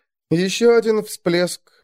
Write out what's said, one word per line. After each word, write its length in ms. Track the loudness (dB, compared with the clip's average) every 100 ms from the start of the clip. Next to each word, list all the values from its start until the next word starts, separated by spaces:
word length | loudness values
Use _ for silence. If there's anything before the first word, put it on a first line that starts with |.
| _ _ -4
Ещё 460 | -2 -2 2 2 4
один 280 | 2 -2
всплеск. 760 | -4 -6 -2 0 -2 -6 _ _